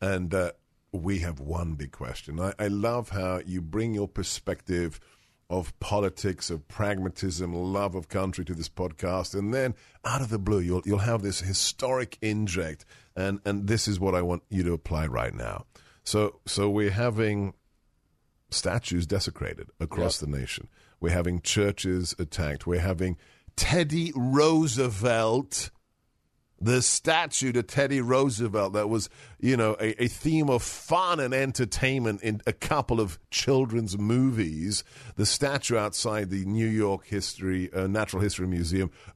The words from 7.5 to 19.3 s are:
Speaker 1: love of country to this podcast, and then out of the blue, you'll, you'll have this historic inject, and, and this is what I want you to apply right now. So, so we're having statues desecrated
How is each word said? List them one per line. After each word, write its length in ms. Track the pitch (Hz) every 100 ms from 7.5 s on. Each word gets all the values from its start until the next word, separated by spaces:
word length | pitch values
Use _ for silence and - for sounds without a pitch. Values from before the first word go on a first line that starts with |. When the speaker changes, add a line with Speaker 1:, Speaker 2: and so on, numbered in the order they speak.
Speaker 1:
love 420 | 87 90 98 101
of 140 | 90 80
country 360 | 95 95 92 85
to 80 |
this 140 | 85 80
podcast, 640 | - 90 80 92 92 85 98
and 140 | 101
then 220 | 131 127 - - _
out 160 | - 131
of 60 | 123
the 80 | 110
blue, 220 | 95 104
you'll, 220 | 87 90 98
you'll 120 | 104
have 220 | 107 113
this 180 | 98 90
historic 760 | 92 92 - - 127 127 120 -
inject, 640 | 110 107 107 87 80 76 - - _ -
and, 240 | 98 101
and 220 | 101 101 101
this 200 | 110 -
is 120 | 95
what 140 | 95
I 80 | 90
want 220 | 87 87 -
you 120 | 95
to 100 | 87
apply 340 | 82 - 80 78
right 280 | 60 60
now. 320 | - 58 50 - - - _
So, 360 | - 107 104 - -
so 240 | - 104
we're 200 | 104 104
having 640 | 98 123 107 107 104 98 - _ _ _ _ _ _ _ _ _
statues 560 | - 95 117 - 90 82
desecrated 640 | 98 90